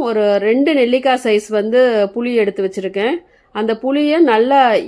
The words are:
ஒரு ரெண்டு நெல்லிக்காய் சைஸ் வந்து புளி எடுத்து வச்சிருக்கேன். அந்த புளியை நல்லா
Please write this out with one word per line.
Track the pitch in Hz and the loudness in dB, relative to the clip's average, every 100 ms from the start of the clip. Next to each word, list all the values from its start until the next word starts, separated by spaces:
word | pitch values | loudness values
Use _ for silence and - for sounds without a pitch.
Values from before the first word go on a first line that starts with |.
| 247 | -2
ஒரு | 214 208 202 208 | 0 0 0 2
ரெண்டு | 247 285 285 | 2 2 2
நெல்லிக்காய் | 240 254 269 254 240 | 2 0 0 0 0
சைஸ் | 208 214 214 | -2 -2 -4
வந்து | 214 247 254 214 202 | 0 2 2 2 -2
புளி | 233 240 240 | -4 -2 -2
எடுத்து | 202 196 190 | -2 -2 -6
வச்சிருக்கேன். | 190 190 196 226 339 - _ _ 214 | -6 -8 -4 -4 -4 -8 _ _ -6
அந்த | 220 220 | -4 -4
புளியை | 262 285 294 320 294 | -2 -2 0 2 2
நல்லா | 220 247 277 254 214 | 2 4 4 4 2